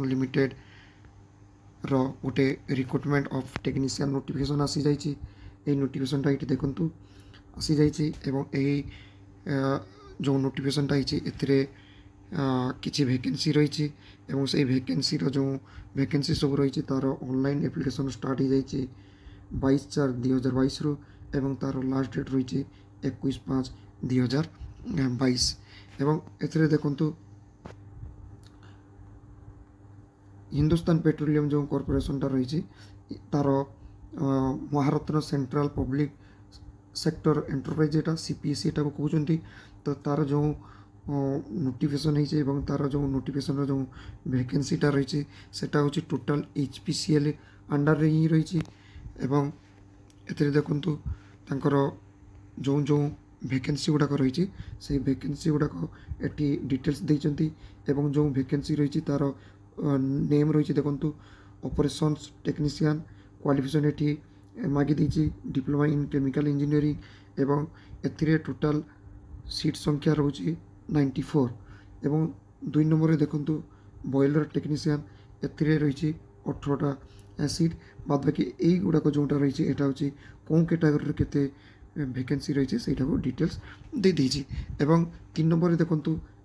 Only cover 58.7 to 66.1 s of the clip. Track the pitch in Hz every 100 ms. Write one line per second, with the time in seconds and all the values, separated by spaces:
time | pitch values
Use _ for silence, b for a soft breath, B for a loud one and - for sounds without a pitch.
58.7 | 151 143 160 156 143 139 - B B -
59.7 | - 151 139 135 143 160 147 151 151 147
60.7 | 139 143 143 156 147 B B B - 135
61.7 | 156 143 - 151 151 - - - 156 147
62.7 | - 151 156 - B B - 147 139 131
63.7 | 156 147 143 147 151 B B - - 139
64.7 | 143 143 147 151 - 156 - - 139 131
65.7 | 143 147 147 143